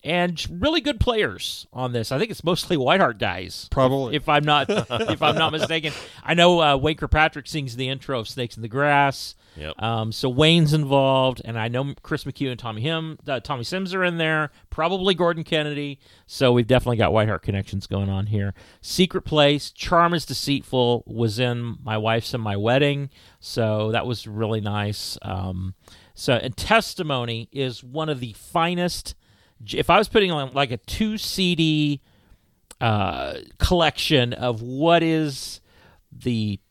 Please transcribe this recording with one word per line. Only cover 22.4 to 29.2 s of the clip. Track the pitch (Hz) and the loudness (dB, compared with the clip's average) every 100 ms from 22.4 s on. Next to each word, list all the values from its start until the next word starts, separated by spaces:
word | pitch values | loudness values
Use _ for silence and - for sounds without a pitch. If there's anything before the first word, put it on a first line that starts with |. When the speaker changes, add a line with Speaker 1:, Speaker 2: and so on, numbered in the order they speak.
Speaker 1:
My | 110 101 | -4 -2
Wedding, | 107 127 143 143 139 _ - _ | 2 2 2 0 -6 _ -20 _
so | - - 110 107 107 | -10 -2 0 0 0
that | 110 120 | -2 -2
was | 120 - | -6 -8
really | 104 110 110 | -6 -2 -2
nice. | 104 104 104 104 - - | -2 -4 -4 -6 -8 -10
Um, | - 92 92 92 92 95 _ - _ | -8 -6 -6 -6 -8 -12 _ -20 _
so, | - - | -10 -2
and | 120 - - | 0 -2 -8
Testimony | - 226 - - 165 135 120 113 117 | 0 2 0 -8 -4 -4 -4 -6 -8
is | 135 131 117 | -6 -6 -6
one | 127 135 156 | -12 -6 -4
of | 139 | -4
the | 120 | -6
finest. | 104 - 170 170 175 175 - - - | -12 -6 -2 0 0 -2 -4 -12 -16